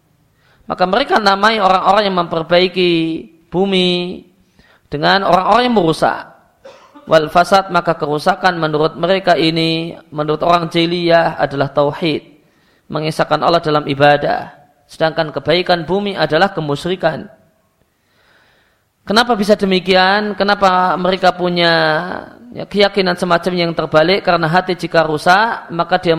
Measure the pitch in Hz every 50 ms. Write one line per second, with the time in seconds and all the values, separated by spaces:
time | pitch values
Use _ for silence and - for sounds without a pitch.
0 | _ _ _ _ _ _ _ _ _ _ _ _ _ - - - 180 180 190 226
1 | 277 277 381 - 214 202 196 196 202 214 226 220 196 185 185 185 160 165 190 208
2 | 214 196 190 180 175 165 170 165 160 160 175 175 185 190 180 185 180 175 170 165
3 | 165 165 160 - - - _ _ _ _ - 170 190 196 196 185 180 180 180 180
4 | 180 180 185 - - _ _ _ _ _ _ _ _ _ _ _ _ - - 143
5 | 156 170 185 196 196 - 160 185 185 175 202 233 247 247 240 214 180 160 156 -
6 | 165 127 - - - - - _ _ _ _ _ - - - - _ _ _ -
7 | - - 160 160 156 151 - 175 175 175 202 196 190 190 175 175 170 - 165 165
8 | 160 143 147 151 147 190 185 190 - 190 180 170 160 156 156 147 156 160 156 -
9 | 165 170 190 190 190 180 170 - 160 160 160 165 160 165 160 165 165 170 - -
10 | - - - 151 151 151 151 151 - 170 175 175 170 160 - 170 165 170 175 180
11 | 175 165 165 170 165 160 165 - - 143 139 139 139 139 - - 143 143 147 -
12 | 180 165 147 113 - - _ _ _ _ _ _ _ _ _ _ _ - - 156
13 | 156 156 156 - 156 - 151 151 - 143 170 170 165 156 151 147 147 147 143 131
14 | 143 147 147 143 147 147 - - - - - - - _ _ _ _ _ - -
15 | 165 160 151 - 165 151 139 143 135 147 156 180 180 175 180 175 165 143 180 202
16 | 208 202 190 123 156 151 151 156 185 202 196 170 156 147 143 139 - 175 185 185
17 | - 165 156 139 - - - _ _ _ _ _ _ _ _ _ _ _ _ _
18 | _ _ _ _ _ _ _ _ _ _ _ _ _ _ _ _ _ _ _ _
19 | _ - 196 220 240 240 247 196 208 190 214 190 202 190 190 185 165 180 190 185
20 | 185 185 196 208 214 208 202 - 196 202 202 196 202 190 185 180 185 185 156 160
21 | 180 180 190 185 185 180 175 180 180 180 175 175 170 170 165 165 160 156 156 156
22 | 175 185 - - - - - - 233 240 247 - - - - 196 202 196 - 202
23 | 185 185 175 - - 180 170 170 - 185 180 180 170 170 165 - 156 156 - 156
24 | 156 165 190 202 - - 175 170 170 156 160 185 185 185 180 170 - 165 - 165
25 | 160 156 156 151 - 180 180 196 220 233 226 - - - - 165 170 - 185 180
26 | - 175 160